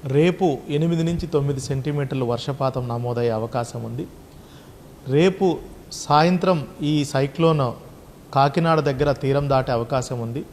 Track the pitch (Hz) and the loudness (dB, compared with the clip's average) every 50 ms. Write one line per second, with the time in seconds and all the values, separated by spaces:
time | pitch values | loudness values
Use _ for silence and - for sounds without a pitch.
0 | - 135 131 143 165 180 175 175 190 170 135 120 - - 147 147 160 170 170 165 | -6 2 2 4 4 4 2 2 0 0 0 0 -4 -4 -2 0 2 2 2 0
1 | 165 165 170 170 175 156 - 147 139 139 139 131 131 - 139 135 123 147 143 143 | 0 0 -2 -4 -4 -2 -2 0 0 0 -2 -4 -4 -4 -4 -4 -2 -2 -2 -2
2 | 139 131 131 131 127 117 120 120 - - 135 131 139 131 127 131 123 120 117 120 | -2 -2 -2 -2 -2 -2 -2 -4 -4 -6 -4 -2 -2 -2 -2 -4 -6 -4 -6 -4
3 | 120 120 120 120 120 117 113 110 113 113 117 127 120 120 - 120 117 113 117 131 | -4 -4 -2 0 0 0 0 -2 -4 -4 -4 -4 -4 -4 -8 -10 -10 -8 -8 -8
4 | 175 - - - - - - - - - - - - - - - - - - - | -10 -10 -12 -20 -20 -20 -20 -20 -20 -20 -20 -20 -20 -20 -20 -20 -20 -20 -20 -14
5 | - 127 131 147 170 190 190 190 196 180 156 - - - - - - - - - | -6 0 2 4 4 4 2 2 0 0 0 0 -6 -16 -18 -20 -18 -16 -14 -12
6 | - - 147 147 160 175 180 175 180 185 180 156 131 - - - 151 147 151 151 | 0 2 4 4 6 4 2 2 2 2 2 0 -2 -8 -8 -4 -2 0 0 0
7 | 143 143 - 135 139 139 139 - 160 165 160 147 135 120 117 - - - - - | 0 0 0 -2 -2 -2 0 2 2 4 4 4 0 -2 -4 -8 -16 -20 -20 -20
8 | - - - - - - - 135 139 139 135 175 165 165 160 156 143 143 135 127 | -20 -20 -20 -20 -18 -2 2 2 2 4 2 2 2 4 2 4 2 0 0 2
9 | 151 147 135 - - 135 139 143 143 143 139 131 131 139 127 117 117 117 139 131 | 2 0 0 0 0 0 0 0 2 2 2 2 2 2 0 -2 0 0 -2 -2
10 | 123 - 131 120 117 113 120 147 - - | -2 -2 -6 -6 -6 -6 -6 -8 -8 -10